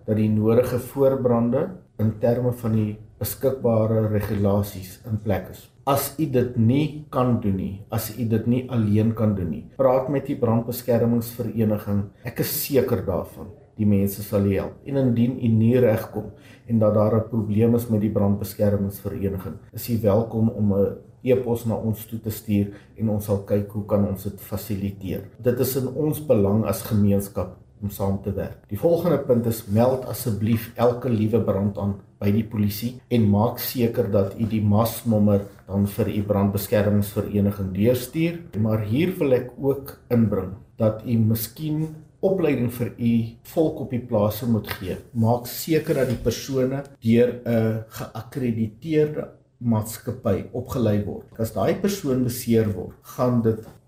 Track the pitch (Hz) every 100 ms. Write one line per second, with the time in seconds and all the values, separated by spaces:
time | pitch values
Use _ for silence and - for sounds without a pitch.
0 | - 107 107 107 107 117 123 120 - 139
1 | 135 135 123 117 117 131 185 - - -
2 | 107 104 117 120 123 120 117 110 107 107
3 | - - 110 - 135 135 117 113 110 110
4 | 107 104 101 104 101 101 101 95 - -
5 | - 107 - 92 - - - _ - 143
6 | - - 156 127 123 120 113 135 151 -
7 | - 135 123 117 101 95 92 95 - 110
8 | - 107 113 110 113 123 123 123 104 104
9 | 110 110 110 98 87 - - - 131 127
10 | 131 143 - 143 117 117 120 117 - 117
11 | 117 120 113 - 110 117 107 104 - 101
12 | 101 - - - - - - 139 117 117
13 | 107 85 - - 76 - - - 107 101
14 | 98 101 101 104 98 95 - - - 139
15 | 127 113 120 131 120 113 110 123 123 107
16 | - 104 - - - - - 113 107 104
17 | 107 113 107 117 101 104 117 120 117 110
18 | 107 101 101 101 104 - 104 101 98 101
19 | 101 82 95 95 - 76 - - - 113
20 | 104 101 113 113 113 - 107 98 98 -
21 | - - 127 123 120 117 117 104 113 104
22 | - 113 110 101 - 101 101 - - -
23 | 110 104 101 98 - 104 101 - 101 104
24 | 101 95 - - - 104 - 101 98 -
25 | 95 73 - - 120 123 127 139 123 127
26 | 151 147 - 117 98 104 85 101 - 107
27 | 101 101 98 - 90 - - - 101 -
28 | 98 98 - 92 78 - - 104 170 170
29 | 170 147 - 120 113 110 - 101 123 131
30 | - 110 123 98 107 113 - - 120 120
31 | 131 110 110 107 98 98 104 101 101 98
32 | - _ 101 104 110 107 104 - 120 -
33 | - 123 104 101 117 - - 135 117 123
34 | 101 101 98 - 110 110 104 104 113 -
35 | 120 107 104 101 101 - - 98 101 -
36 | 101 104 104 98 101 101 - 107 104 104
37 | 101 - - 101 101 101 95 92 110 123
38 | - 160 165 170 - 101 110 107 104 120
39 | 180 185 147 123 - - 139 135 - -
40 | - 120 110 98 92 92 - - 110 107
41 | - 113 110 110 - - 156 151 156 -
42 | - _ 190 190 156 131 120 - 113 -
43 | 117 117 113 - - - 156 - 131 123
44 | - 110 104 107 123 110 - - 92 92
45 | - 120 113 120 - - - 156 156 147
46 | 123 117 123 117 - 131 127 135 - -
47 | 113 117 123 - - 117 110 110 107 -
48 | - 117 - - 127 110 107 - 165 156
49 | 151 151 - - _ _ 117 110 101 -
50 | - 107 113 92 - 127 127 135 110 104
51 | - - - - 113 - 113 - 208 196
52 | 143 127 123 - - 113 104 92 - -
53 | - - 123 120 113 110 - -